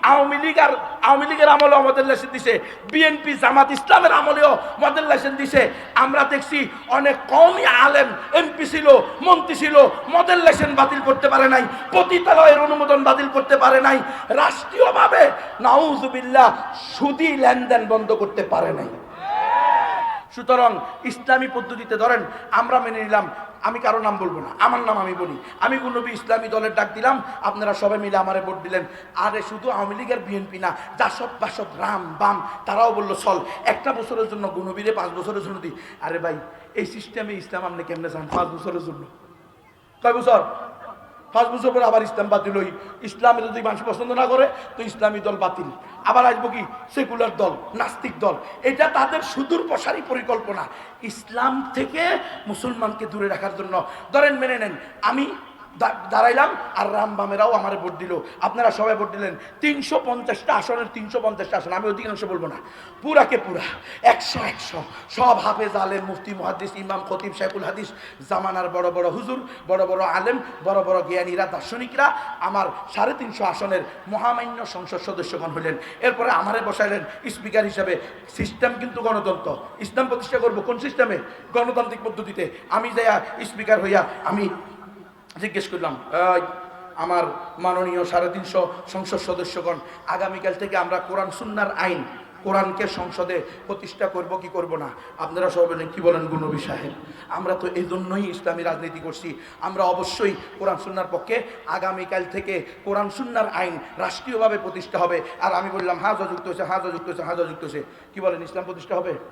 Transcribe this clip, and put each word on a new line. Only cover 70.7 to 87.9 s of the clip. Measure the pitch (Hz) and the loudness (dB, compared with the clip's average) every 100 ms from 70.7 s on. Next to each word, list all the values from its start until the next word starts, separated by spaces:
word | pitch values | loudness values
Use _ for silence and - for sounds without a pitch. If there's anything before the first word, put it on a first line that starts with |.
| 196 | 0
বড় | 185 185 | 2 0
জ্ঞানীরা, | 156 180 180 180 185 | 0 -4 -2 -2 -4
দার্শনিকরা | 190 - 233 247 269 277 - - - | -4 -10 -10 -8 2 2 2 -8 -6
আমার | 180 202 190 - - - | -4 -2 -4 -6 -10 -2
সাড়ে | 214 277 | -2 -2
তিনশো | 233 208 | -10 -4
আসনের | 196 170 196 185 151 - - | -4 -2 -2 -2 -4 -12 -8
মহামান্য | 214 226 240 240 233 226 | -2 -2 -2 -4 -10 -10
সংসদ | 185 180 185 | -12 -10 -10
সদস্যগণ | - - 175 170 160 | -8 -8 -8 -8 -8
হলেন। | 151 196 - - - | -6 -6 -6 -10 -2
এরপরে | 240 240 233 | -2 0 0
আমারে | 180 190 226 208 | 0 0 -2 -4
বসাইলেন | 196 208 202 160 - 254 | -2 -2 -2 -8 -12 -12
স্পিকার | - 196 220 | -12 -2 0
হিসেবে। | 202 190 185 160 - - - - | 0 -2 -2 -4 -6 -18 -20 -8
সিস্টেম | - - 240 240 | -8 -2 -2 -2
কিন্তু | 247 226 | -10 -6
গণতন্ত্র, | 220 214 202 175 - 139 - - | -2 -2 -2 -4 -6 -10 -12 -12
ইসলাম | 156 - 254 | -8 -2 -2
প্রতিষ্ঠা | 240 - 254 | -2 -2 0
করবো | 226 202 | 0 0
কোন | 196 240 | -4 -6
সিস্টেমে? | 277 - 233 202 - - - | -6 0 0 0 -8 -16 -4
গণতান্ত্রিক | 240 240 247 240 233 | -2 0 0 -2 -4
পদ্ধতিতে। | 214 214 214 196 165 - - | -8 -8 -10 -8 -8 -8 -4
আমি | 202 233 | -4 -2
যাইয়া | 214 226 208 - - - | -2 0 0 -4 -12 -12
স্পিকার | 208 208 214 | -10 0 2
হইয়া | 190 196 165 - - | 4 2 0 -6 -4
আমি | 202 190 - - - - - - _ _ - | -2 -2 -6 -14 -20 -20 -20 -20 _ _ -10
জিজ্ঞেস | 208 196 175 | -8 -6 -6
করলাম, | 175 165 131 - | -6 -6 -8 -6
"এই, | 160 180 180 175 - - - - - | 0 2 2 0 -10 -16 -18 -18 -10
আমার | 165 175 151 147 - - | -2 0 -2 -6 -14 -6
মাননীয় | 180 180 180 | -4 -2 -2